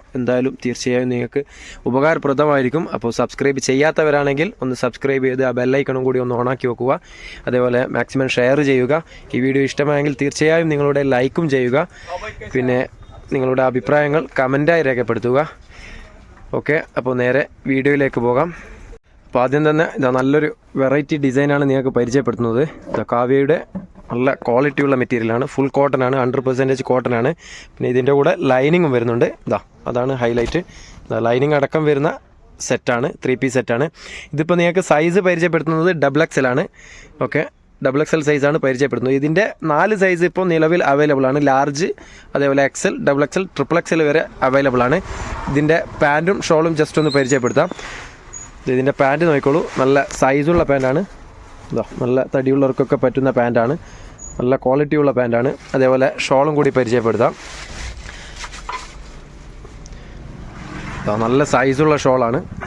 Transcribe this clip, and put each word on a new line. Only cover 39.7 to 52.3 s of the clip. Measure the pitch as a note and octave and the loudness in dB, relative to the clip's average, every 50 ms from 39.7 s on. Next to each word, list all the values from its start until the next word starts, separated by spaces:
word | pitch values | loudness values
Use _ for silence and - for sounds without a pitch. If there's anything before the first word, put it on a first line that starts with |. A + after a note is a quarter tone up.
| D3 | 2
നാല് | D3+ F3 G3+ G#3+ F#3 F#3+ | 2 2 2 2 2 2
സൈസ് | F#3+ F3+ E3 F3 F3 | 2 2 2 0 0
ഇപ്പോൾ | - F3+ F#3+ F3+ E3 | 0 0 0 0 2
നിലവിൽ | D#3+ D#3+ D#3+ E3+ F3 - C#3+ C#3 | 2 2 2 2 2 2 2 4
അവൈലബിൾ | C#3+ D3+ D3+ C#3+ C3+ C3+ C3 | 4 4 4 4 2 2 2
ആണ്. | C3+ D3 D3 C#3 | 2 2 2 4
ലാർജ്, | C3 C3+ C#3+ D3 C#3+ C#3 F3+ A#3 G#4 - - - - - - - - | 4 2 2 0 -2 -2 -4 -4 -4 -6 -12 -20 -20 -20 -12 -6 -4
അതേപോലെ | C#3 C#3 C#3 C3+ C#3 C#3 C3 | 0 0 2 2 2 2 0
എക്സ് | - - - F#3+ | 0 -2 -2 -2
എൽ, | B3 C#4+ F3+ - | -2 0 0 0
ഡബിൾ | C#3+ C#3 D3 C#3+ | 2 2 2 0
എക്സ് | - F3+ | 0 -2
എൽ, | F#3+ F3+ - - | -4 -4 -4 -6
ട്രിപ്പിൾ | C#3 - D#3 E3+ E3 | -2 0 0 0 0
എക്സ് | - F3 E3 | 0 0 2
എൽ | D#3 D3 | 2 2
വരെ | C#3+ E3 D#3 - - - B2+ C3+ | 2 2 0 -2 -4 -2 0 2
അവൈലബിൾ | B2+ C#3 C#3 C#3 B2 B2 A#2+ B2 | 4 4 2 2 2 2 2 2
ആണ്. | D3 F#3 F#3+ - - - - - - - - - C#3 | 2 0 -2 -4 -10 -10 -10 -10 -10 -10 -6 -2 0
ഇതിൻ്റെ | C#3+ D3 D3+ D#3+ E3 - - - - D#3 | 0 2 4 2 2 0 -2 -4 0 0
പാൻറ്റും | D3 C#3+ D3+ E3 F3 G3+ - - - | 2 2 2 2 0 -2 0 0 2
ഷാളും | E3+ D#3 D#3+ E3+ E3 D3 D#3 | 2 2 2 2 2 0 0
just | - - D#3+ D3+ | 0 0 0 0
ഒന്ന് | D#3 C3 C#3 | 2 2 0
പരിചയപ്പെടുത്താം. | C3+ B2 C#3+ C3 A#2 A#2+ A2 C#3+ D#3+ F3+ - - - - - - - - - - - - - - - - - - - | 0 2 2 2 2 2 2 2 0 0 -2 -10 -14 -14 -14 -14 -16 -18 -20 -20 -20 -18 -18 -16 -16 -18 -18 -10 -4
ഇത് | C#3 B2+ | -2 0
ഇതിൻ്റെ | B2+ C3 C#3 C#3 - | 0 2 0 2 2
പാൻറ്റ് | C#3+ C3+ C#3 D3+ E3+ E3+ | 2 2 2 2 2 2
നോക്കിക്കോളൂ, | D3+ C#3 - C#3 C#3 E3+ - - - - | 2 2 2 2 2 0 0 -2 -2 0
നല്ല | C3 C3 C#3 C#3+ C#3 - - - | 2 4 4 2 2 0 -2 0
സൈസുള്ള | C#3+ C3 C#3 D3 C#3+ D#3 F3 E3+ D#3 C3+ | 2 2 2 2 2 2 2 2 2 2
പാൻറ്റാണ്. | C#3 C#3 C3 B2+ C3 D#3+ G3+ - - - - - - - - - - - - - | 0 0 0 0 0 0 -2 -6 -10 -18 -20 -20 -20 -20 -20 -20 -20 -20 -12 -8
ഇതാ | - A#2 G#2 - - - | -6 -6 -6 -6 -6 -4
നല്ല | C3 A#2+ B2+ C3 B2+ - | -2 0 0 0 0 0